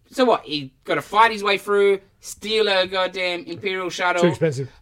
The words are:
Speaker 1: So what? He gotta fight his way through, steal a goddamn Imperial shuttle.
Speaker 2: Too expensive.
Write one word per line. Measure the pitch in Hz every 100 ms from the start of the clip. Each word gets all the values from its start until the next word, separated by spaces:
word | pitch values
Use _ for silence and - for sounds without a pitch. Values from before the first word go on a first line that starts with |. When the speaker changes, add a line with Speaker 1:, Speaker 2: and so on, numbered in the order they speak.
| _
Speaker 1:
So | - 254
what? | 196 -
He | 147 131 _
gotta | - 156
fight | - 208 226
his | 220
way | 202 196
through, | 202 202 202 196 - _
steal | - - 208 220 202
a | 190 185
goddamn | 190 185 185 180 175 175
Imperial | 170 202 190 180
shuttle. | 165 185 175
Speaker 2:
Too | 170
expensive. | 135 160 131 131 -